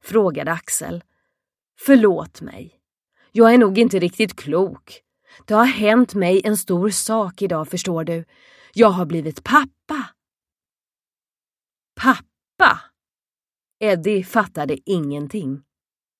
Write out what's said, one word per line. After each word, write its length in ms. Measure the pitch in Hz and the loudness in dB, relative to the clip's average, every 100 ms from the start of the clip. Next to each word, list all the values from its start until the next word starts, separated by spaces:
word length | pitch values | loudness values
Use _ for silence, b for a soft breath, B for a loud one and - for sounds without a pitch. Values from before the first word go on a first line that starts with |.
frågade 500 | - 220 190 147 147 | -2 0 0 -2 -6
Axel. 520 | 170 - - 160 170 _ _ _ _ _ _ _ _ | -6 -6 -10 -8 -14 _ _ _ _ _ _ _ _
"Förlåt 600 | - 269 214 165 160 - | 4 6 6 0 -8 -16
mig. 400 | 160 - - _ _ _ _ _ _ | -18 -18 -20 _ _ _ _ _ _
Jag 220 | 214 226 | 4 6
är 40 | 247 | 6
nog 200 | 214 190 | 4 2
inte 200 | 233 196 | 2 0
riktigt 380 | 175 - 214 - | -2 -2 -4 -4
klok. 640 | 139 160 190 - _ - _ b b b | -6 -2 -2 -6 _ -20 _ b b b
Det 100 | - | -2
har 100 | 214 | 2
hänt 500 | 247 240 208 226 247 | 2 2 2 2 2
mig 260 | 202 175 190 | 0 2 2
en 120 | 214 208 | 0 -4
stor 340 | - 180 202 | -2 -2 -2
sak 520 | 185 - 220 196 - | -4 -4 -4 -4 -6
idag, 260 | 196 165 151 | -6 -6 -6
förstår 360 | 175 - 165 | -8 -6 -6
du. 200 | 160 165 165 b b b b | -4 -8 -10 b b b b
Jag 160 | 196 220 | 4 4
har 160 | 180 165 | 4 -4
blivit 380 | 165 151 - | -4 -6 -12
pappa." 680 | - 269 269 _ _ 302 240 _ _ _ _ _ _ _ _ _ _ _ _ _ _ _ _ _ _ | 0 2 2 _ _ -10 -10 _ _ _ _ _ _ _ _ _ _ _ _ _ _ _ _ _ _
Pappa? 840 | - - - _ _ _ _ 359 - - _ _ _ _ _ _ _ _ _ | -4 -2 -2 _ _ _ _ 0 0 -8 _ _ _ _ _ _ _ _ _
Eddie 460 | 214 180 165 202 | -2 0 0 -4
fattade 680 | 185 233 190 160 147 143 - | -2 -4 -4 -6 -6 -8 -4
ingenting. 720 | 185 147 143 147 214 147 139 _ _ _ _ _ | -4 -4 -8 -10 -10 -8 -10 _ _ _ _ _